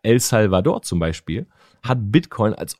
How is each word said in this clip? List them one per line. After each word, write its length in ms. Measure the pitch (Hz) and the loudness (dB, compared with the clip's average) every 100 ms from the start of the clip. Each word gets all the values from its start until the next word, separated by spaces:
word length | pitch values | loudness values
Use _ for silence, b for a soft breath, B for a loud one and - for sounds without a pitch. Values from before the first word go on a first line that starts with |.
El 160 | 110 123 | 2 2
Salvador 640 | - 113 107 92 113 - | 2 2 2 2 2 -2
zum 160 | - 90 | -4 -2
Beispiel 480 | 80 82 - 87 185 b b b | -2 -4 -8 -8 -10 b b b
hat 280 | 123 127 104 | -4 -2 2
Bitcoin 420 | 123 - - 107 | 0 0 -2 -2
als 240 | - - | -2 -8